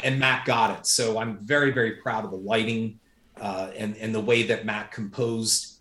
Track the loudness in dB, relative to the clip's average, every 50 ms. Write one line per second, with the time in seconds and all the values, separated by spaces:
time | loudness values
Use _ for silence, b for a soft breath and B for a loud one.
0 | -2 0 0 2 4 2 2 2 2 0 2 4 4 2 2 -2 -2 0 2 2
1 | 2 2 0 0 -2 -4 -6 -8 -2 2 2 4 4 4 4 2 2 0 0 -4
2 | -4 -2 -2 -2 -4 -6 -8 -8 -2 0 2 2 2 2 0 -2 -2 -4 -6 -10
3 | _ _ _ _ _ _ _ -8 -8 -6 -4 -4 -6 -8 -6 -6 -6 -6 -6 -4
4 | -4 -2 -2 -2 2 4 4 4 4 2 0 0 0 -4 -4 -4 -6 -8 -8 -8
5 | -8 -8 -4 -2 -2 -2 0 -2 0 0 0 0 0 -6 -16 _